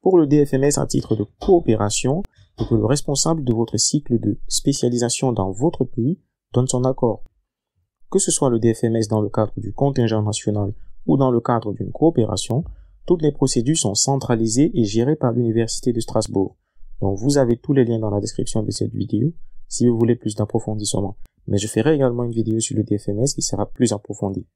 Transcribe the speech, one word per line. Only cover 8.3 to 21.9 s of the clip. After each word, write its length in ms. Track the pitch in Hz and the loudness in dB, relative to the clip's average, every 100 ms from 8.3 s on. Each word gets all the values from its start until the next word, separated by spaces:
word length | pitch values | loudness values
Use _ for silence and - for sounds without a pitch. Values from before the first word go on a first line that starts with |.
soit 200 | - 139 | 2 2
le 80 | 117 | 2
D 160 | 117 | 2
F 100 | 113 | 2
M 120 | 120 113 | 0 0
S 120 | 107 | 0
dans 120 | 110 | 0
le 80 | 104 | 0
cadre 240 | - 107 - | -2 -2 -2
du 140 | 101 | -8
contingent 500 | - 139 139 113 110 | -2 0 2 0 2
national 500 | 107 107 - 104 101 - - - - | -2 -2 -2 -2 -2 -6 -12 -10 0
ou 100 | 147 | 2
dans 140 | 131 | 4
le 100 | 120 | 2
cadre 320 | 117 117 107 | 2 0 0
d'une 200 | 98 95 | -6 -8
coopération, 720 | 104 156 165 107 98 - 117 175 - - - - | 2 2 2 0 -2 -2 -2 -4 -12 -20 -16 -2
toutes 160 | 180 | 2
les 100 | 151 | 2
procédures 440 | 139 135 131 117 160 | 0 0 0 0 0
sont 180 | - | 0
centralisées 760 | 98 - 139 - 117 113 117 151 | 0 0 0 0 0 2 2 2
et 100 | - | 2
gérées 320 | 107 107 123 156 | 0 2 0 2
par 160 | 127 | 0
l'Université 600 | 120 117 110 113 - - | 2 0 0 0 -2 -2
de 60 | 117 | -2
Strasbourg. 580 | - 113 107 104 95 _ _ - - - | -2 -2 0 -2 -2 _ _ -20 -16 -4
Donc 180 | 98 98 | -2 0
vous 200 | 120 143 | 0 2
avez 180 | 120 117 | 2 0
tous 160 | - | 0
les 120 | 139 | 2
liens 140 | 117 113 | 2 2
dans 120 | 113 | -2
la 100 | 101 | -2
description 420 | 104 - - 113 | -4 -4 -2 -2
de 80 | 107 | -2
cette 220 | 104 104 | -4 -4
vidéo 400 | 104 101 104 135 - - - - | -4 -4 0 -2 -2 -12 -12 -10
si 220 | - 120 | 0 2
vous 100 | 117 | 4
voulez 160 | 117 | 2
plus 220 | 117 110 104 | 2 -2 -4
d'approfondissement. 800 | 107 113 107 107 104 - 98 101 - _ - | -2 -2 -2 -6 -2 -2 -4 -6 -14 _ -2
Mais 100 | 104 | -2
je 80 | 107 | 0
ferai 280 | - 131 | 0 2